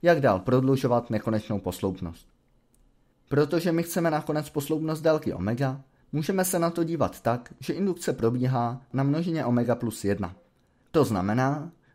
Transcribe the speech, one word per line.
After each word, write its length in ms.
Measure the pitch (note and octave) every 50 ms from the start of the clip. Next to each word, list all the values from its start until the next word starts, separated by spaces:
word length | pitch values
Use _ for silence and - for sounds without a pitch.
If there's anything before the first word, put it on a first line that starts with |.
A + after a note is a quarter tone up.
jak 180 | - F3 E3+ D#3
dál 200 | C3+ B2 G2 F#2+
prodlužovat 680 | - - B2 C3 C3 C3 C3+ C3 C3+ B2 A#2+ A#2+ A#2 -
nekonečnou 500 | A2 G#2+ - A#2+ A2 G#2+ - - A2 G2
posloupnost. 680 | - F#2 F2+ - - F#2+ F#2 - F2+ E2+ E2+ - - _ _ _ _ _ _ _ _ _ _ _ _ _ _ _ _ _ _ _ _ _
Protože 420 | C#3+ C3+ D3+ D3 E3+ E3 E3+ F#3
my 120 | E3 E3 E3+
chceme 280 | E3 - F#3 E3+ E3
nakonec 380 | D#3 D3+ D#3 - D3+ D3+ D3 C#3+
posloupnost 540 | - D3+ C#3 C#3+ D#3 D#3 D#3+ D#3 D#3 D#3 D#3
délky 300 | D#3+ D#3 D#3 D3+ - -
omega, 480 | E2+ F2+ G#2 A#2+ A#2+ C#3 C3 C3+ C#3 - _ _ _ _ _
můžeme 340 | - D3+ D#3 - F#3+ F#3+ F#3
se 140 | F3+ - F3
na 100 | E3+ E3+
to 140 | E3+ F3 E3+
dívat 380 | D#3+ E3 D3+ - - - -
tak, 320 | - A#2 A#2 A#2+ - - - -
že 140 | - - D3+
indukce 400 | - G3 G3 F3 - - - C3+
probíhá 680 | - A2+ A#2 B2 B2 B2+ B2+ C3 A#2+ A#2+ A#2 A#2+ B2 - _ -
na 100 | C3 C3+
množině 420 | C#3 C#3+ D#3+ E3+ F#3 E3 D#3+ -
omega 300 | A#2+ B2 A#2+ A#2+ A#2 A#2
plus 300 | A#2 - A2+ G#2 - -
jedna. 300 | G2 G2+ F#2+ G2 F2 F#2 - _ _ _ _ _ _ _ _ _ _
To 120 | - E3 C3+
znamená, 680 | - A2+ G#2+ F#2 G2 G#2+ A#2+ B2+ C3+ C#3+ D#3 D3 E3+ - _ _ _ _